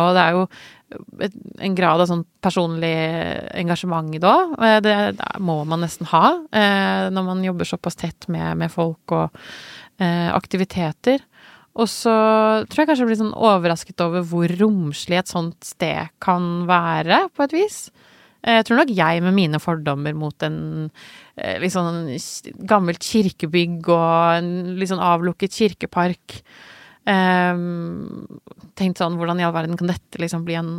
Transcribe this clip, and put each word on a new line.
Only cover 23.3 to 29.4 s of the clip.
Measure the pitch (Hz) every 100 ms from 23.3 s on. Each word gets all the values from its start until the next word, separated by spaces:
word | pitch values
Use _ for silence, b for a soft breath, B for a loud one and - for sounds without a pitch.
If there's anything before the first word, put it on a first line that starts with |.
| - 160 175 170 170 165
og | 170 165 165 170 170
en | 175 180 180 185
litt | 190
sånn | 185
avlukket | 180 170 175 - 190 -
kirkepark, | 214 - - 180 180 175 - - B B B B B B -
ehm, | 190 185 180 180 175 175 170 170 170 - - - - - - - -
tenkt | 190 180
sånn, | 170 170
hvordan | 170 175